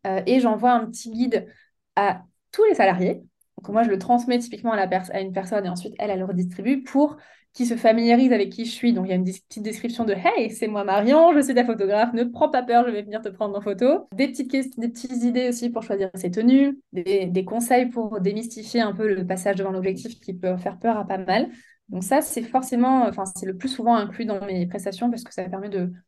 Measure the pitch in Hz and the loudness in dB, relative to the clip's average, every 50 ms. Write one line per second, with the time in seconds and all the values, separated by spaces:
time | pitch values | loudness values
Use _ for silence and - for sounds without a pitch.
0 | - 196 190 190 185 - 247 262 240 226 214 202 226 247 247 226 220 220 - - | -4 -2 -4 -2 2 2 4 4 4 2 2 2 4 4 4 4 0 -4 -10 -14
1 | - 233 220 233 247 254 226 185 - - - _ _ _ _ _ _ _ _ 196 | -14 -10 -4 -2 -2 0 0 -2 -4 -6 -20 _ _ _ _ _ _ _ _ 0
2 | 202 196 - - - _ _ _ _ _ - - 440 427 330 - 208 190 180 180 | 0 0 -2 -4 -10 _ _ _ _ _ 2 4 4 4 6 4 4 4 4 2
3 | 180 - - - - _ _ _ _ _ _ - - - 202 220 240 226 196 190 | 0 -2 -2 -4 -10 _ _ _ _ _ _ -20 -12 -2 0 2 2 2 0 -2
4 | 185 - 240 240 240 254 240 247 240 - 214 208 - 233 220 208 190 185 180 190 | 2 2 2 2 2 0 -2 -2 -2 -6 -12 -8 -4 -2 0 0 0 0 0 -2
5 | 185 - - 196 190 190 185 190 190 185 220 208 196 180 180 180 180 214 - - | -2 -4 -6 -6 -6 -4 -6 -6 -6 -4 -4 -4 -4 -4 -8 -8 -10 -12 -8 -6
6 | 208 208 196 185 185 190 190 180 180 180 - - 196 240 285 269 254 - - 269 | -6 -4 -4 -4 -4 -4 -2 -4 -4 -4 -6 -4 -2 0 -2 -2 -2 -2 2 2
7 | 294 294 - - - _ - _ _ _ _ - 247 233 233 233 - 226 220 233 | 2 2 0 -12 -20 _ -20 _ _ _ _ -4 -2 -2 -2 4 4 4 4 6
8 | 233 233 233 240 254 254 240 208 196 196 - - 233 - - - - 240 233 185 | 6 6 6 6 6 6 4 4 2 -2 -4 -8 -8 -8 -6 0 2 2 2 2
9 | 185 190 185 185 185 185 185 - _ _ - 220 208 220 214 - - 233 233 - | 0 0 0 0 0 -2 -4 -8 _ _ -14 -10 -8 -8 -8 -6 -8 -8 -4 -2
10 | 226 214 196 185 - 339 466 370 220 220 - - 240 214 208 208 202 196 190 208 | -2 -2 -2 2 0 0 2 2 -2 -2 -4 -4 -4 -4 -2 -4 -2 2 2 2
11 | 208 240 285 311 330 349 311 294 269 247 254 247 240 247 226 185 196 190 202 214 | 4 6 8 8 8 8 8 6 4 4 2 2 2 2 0 0 0 2 4 2
12 | 233 240 240 233 247 240 - - 302 302 - 269 254 240 233 240 247 247 220 208 | 2 2 2 -2 -2 -2 0 0 0 2 2 -2 0 4 4 4 4 4 -2 -6
13 | 208 208 208 220 233 214 185 - 220 202 196 202 202 208 202 185 247 262 311 381 | -8 -8 -10 -8 -8 -10 -6 -6 -6 -4 -4 -4 -4 -4 -2 2 4 4 4 2
14 | - _ 196 196 269 - - - 262 254 - 269 262 269 - - 233 240 233 - | 0 _ -2 -2 -2 -2 0 -6 -6 -2 -2 -4 -4 -4 -6 -6 -6 -6 -6 -8
15 | - 254 254 240 233 247 233 247 254 247 240 233 233 240 233 226 220 - 202 202 | -12 -8 -4 -2 0 0 0 0 0 0 -2 -2 -4 -4 -4 -6 -4 -4 -2 -2
16 | 190 185 - 180 - 180 180 214 226 247 262 269 277 277 277 - _ _ - 180 | -2 -4 -4 -6 -6 -4 -2 2 4 6 6 6 6 4 0 -6 _ _ -8 -6
17 | 170 185 202 196 185 175 180 185 185 185 214 233 240 - 247 254 254 247 247 240 | -2 0 0 0 0 0 -2 -2 -2 -2 -4 -4 2 4 4 4 4 2 -2 -4
18 | 220 208 220 202 185 196 208 214 233 233 - 220 214 - - 240 226 208 190 196 | -6 -4 -4 -2 -2 -2 -2 -2 -8 -8 -12 -14 -14 -4 -2 0 0 0 -2 -2
19 | 220 214 196 185 180 180 190 185 - 208 196 185 190 190 190 185 185 190 190 - | 0 0 0 0 -2 -4 -6 -2 0 -2 0 0 -2 -4 -4 -2 -2 -2 -4 -4
20 | - 226 - _ _ - 190 180 185 180 185 180 - - 180 - - 233 220 208 | -8 -12 -14 _ _ -12 -10 -4 -4 -4 -4 -2 -4 -8 -8 -2 -2 0 0 0
21 | 202 190 196 190 185 185 185 226 311 - - - _ _ _ _ _ - 196 180 | -4 -6 -6 -6 -2 0 0 0 0 -2 -8 -18 _ _ _ _ _ -10 -10 -8
22 | 185 - 269 302 311 - - 240 233 - - 262 262 - 254 240 247 254 262 262 | -2 2 0 0 0 0 -6 -8 -6 -2 -2 -2 -2 0 0 2 2 4 4 4
23 | 240 202 - - 190 190 - - 190 190 190 - - 262 - - 240 233 233 220 | 2 0 -2 -4 -8 -8 -8 -8 -8 -8 -8 -6 -6 -6 -6 0 2 4 4 4
24 | 202 202 - - 233 233 208 196 202 202 190 180 175 175 - 202 190 202 190 - | 2 -2 -6 -6 -6 -4 -4 -6 -4 -4 -2 -2 -2 -4 -4 -6 -8 -8 -6 -2
25 | 240 247 233 233 - - - - 185 180 180 190 202 208 196 190 180 180 180 - | -2 -2 -2 -4 -10 -12 -10 -10 -8 -8 -8 -8 -8 -6 -4 -4 -4 -4 -6 -10
26 | _ | _